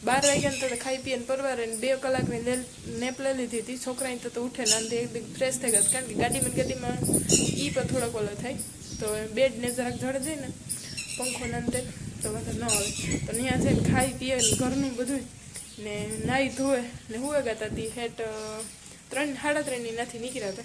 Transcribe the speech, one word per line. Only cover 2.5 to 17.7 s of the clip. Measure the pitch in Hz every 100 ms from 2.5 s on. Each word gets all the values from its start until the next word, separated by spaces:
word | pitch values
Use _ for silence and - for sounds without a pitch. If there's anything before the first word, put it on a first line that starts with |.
| 254 247 - - 233
નેપ | 247 254
લઈ | 269
લીધી | 269 240 233
હતી. | 214 254
છોકરાને | 254 247 262 247
તો, | 240
તો | 233
ઉઠે | 247 - 214
ને |
આંધે | 220 226 233
એકદમ | 240 233 220
ફ્રેશ | - 262 262
થઈ | 254
ગયા, | -
કારણ | - 269 254
કે |
ગાડીમાં | 208 240 269 254
ને | 247
ગાડીમાં | 254 254 247 247 - - - - 269 -
ઈ | 285
પણ | 269
થોડોક | 240 262 233 233
ઓલો | 208 208
થાય, | 240 269 - - - -
તો | 220 214 220
બેડ | 220 262 226
ને | 247
જરાક | 240 247
જડે | 240 254 269
જાય | 269 311
ને | 262 - - - - - - -
પંખો | 254 247 240
ને |
આંધે | 240 240 247 247 - - -
તો | 220
વાંધો | 214 -
ન | 220
આવે. | 233 208 202 - - -
તો | -
ત્યાં | 220 262 254
જઈને | 277 - -
ખાઈ | 262 262 247
પીએ | 254 262
ને | 247 -
ઘરનું | 254 269 277 233
બધું | 247 277 240 - - - - -
ને | 208 208 208 220 220
નાહી | 262 269
ધોવે | - 269 269 240 - -
ને | 220
હુવે | 269 294
ગયા | 247
તા | 214
તી | 214